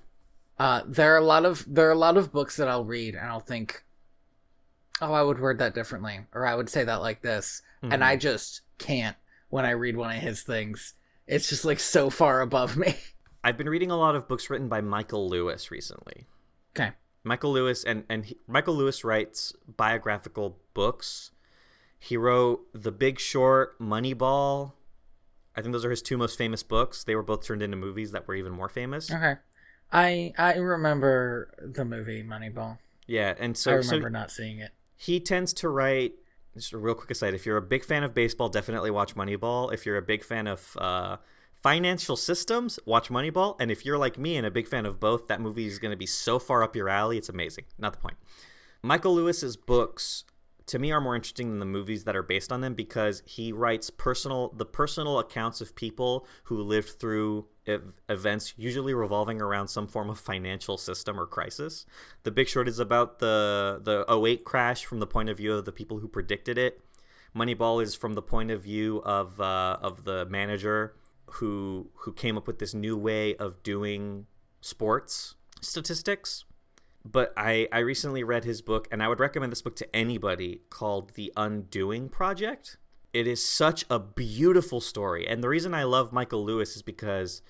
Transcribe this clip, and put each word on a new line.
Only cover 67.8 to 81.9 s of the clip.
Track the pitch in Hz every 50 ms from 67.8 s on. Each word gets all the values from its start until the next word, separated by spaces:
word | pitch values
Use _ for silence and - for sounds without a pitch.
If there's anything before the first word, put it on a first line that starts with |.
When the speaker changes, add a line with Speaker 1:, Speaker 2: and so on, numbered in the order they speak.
| 113
Speaker 2:
is | 104 -
from | - - 110 107
the | 104 -
point | - 120 117 113 113
of | 113 101 90
view | 101 104 107 107 110 110 104 -
of, | 101 101 98 98 90 92 101
uh, | 98 95 92 92 92 92 92 -
of | - 98 90 - -
the | 98 95 92 90
manager | 92 98 98 101 101 104 98 98 107 107 107 107 107 - - - _ _ _ - - -
who, | - 120 107 101 101 98 98 95 92 - - -
who | - - 110 101
came | - - 117 110 107
up | - -
with | 110 -
this | 104 95 -
new | 107 104 110 113 104
way | 101 110 110 107 107 107 107
of | - 104 95 90 - -
doing | 107 101 101 104 104 104 101 101 101 101 101 101 - _ - _ _ _ _
sports | - - - - 110 107 110 135 - - - - - - - - _ _ - -
statistics. | - - - 170 156 - 170 160 - 202 202 190 - - - - - - - - _ _ _ _ - _ _ _ -
But | 113 107 127 123 - -
I, | 107 104 113 113 113 113 -
I | - 117
recently | 120 123 135 - - 147 135 131 120
read | 113 120 117 110
his | 117 113 104
book, | - - 110 110 - -
and | 117 107
I | 110 113
would | 120 117
recommend | 135 139 - 151 135 123
this | 120 - -
book | - - -
to | - - -
anybody, | 113 113 120 120 104 95 98 92 90 92 87 90 - - -
called | - - 117 104 101 98 95 - -
The | - 104 - -
Undoing | 107 107 107 107 104 95 92 - 98 95 98